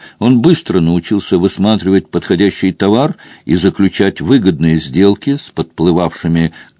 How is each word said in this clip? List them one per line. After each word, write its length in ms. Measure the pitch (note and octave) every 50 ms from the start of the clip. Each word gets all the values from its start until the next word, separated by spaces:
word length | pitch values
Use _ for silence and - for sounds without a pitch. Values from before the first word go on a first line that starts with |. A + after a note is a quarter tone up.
| - - - -
Он 220 | G2+ A#2+ C3 A#2+
быстро 400 | A2+ E3+ F3 - - - F#2+ F#2
научился 580 | E2 E2 E2+ F2 E2 - G#2+ G2+ - - G2 F2+
высматривать 720 | F2 G2 - - F#2+ G#2+ A2 G2 E2+ F#2 F#2+ F#2+ - -
подходящий 640 | - F2+ - - G2+ E2+ G2+ G2 - - - F#2+ E2
товар 420 | - G#2 F#2+ G#2 A#2 C#3 D#3 D#3 - - - - - _
и 100 | - E2+
заключать 680 | F2+ E2 G2 E2 - G2 F#2+ - - G2+ G2 F#2 -
выгодные 560 | D2 D#2 C3+ C3+ G2 F#2 F2 C2+ D#2+ D#2+ D#2+
сделки 600 | D#2+ D2 C#2 B1+ E2+ G2 G2+ G2+ - - C#3+ C#3
с 140 | C#3 - -
подплывавшими 1040 | - - - - _ - E2 F2+ E2 F2 F2+ E2 - - - E2+ E2 E2 E2 D#2+ - - - - _ _